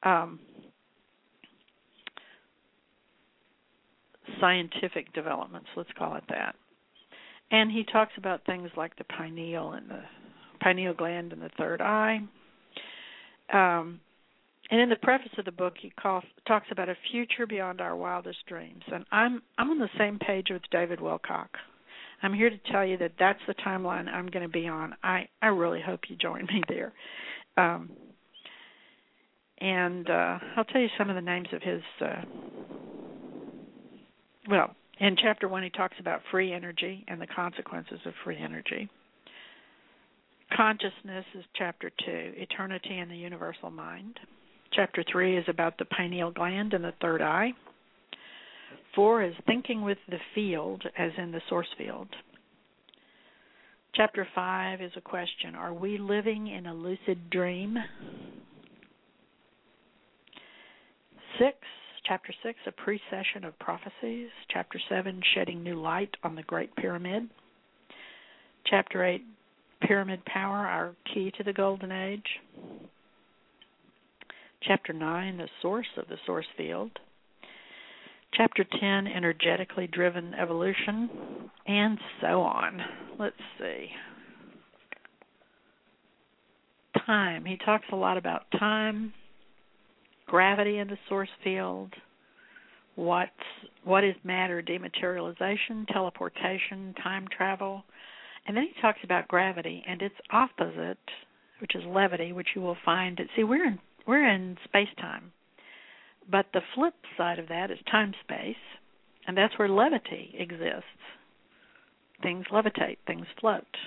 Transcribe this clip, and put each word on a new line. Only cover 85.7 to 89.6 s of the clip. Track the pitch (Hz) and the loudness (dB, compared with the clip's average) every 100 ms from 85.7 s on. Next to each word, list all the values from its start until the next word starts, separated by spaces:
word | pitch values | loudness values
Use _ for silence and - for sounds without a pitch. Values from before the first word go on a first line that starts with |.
| _ _ _ _ _ _ _ _ _ _ _ _ - - | _ _ _ _ _ _ _ _ _ _ _ _ 0 4
Time. | 214 190 165 160 | 4 4 0 -4
He | 185 | -2
talks | - 214 - | 4 4 4
a | 190 | 2
lot | 190 185 | 2 2
about | 180 170 - - | 0 -2 -2 2
time, | 208 214 214 214 220 - - - - _ | 4 4 2 0 -4 -8 -18 -20 -20 _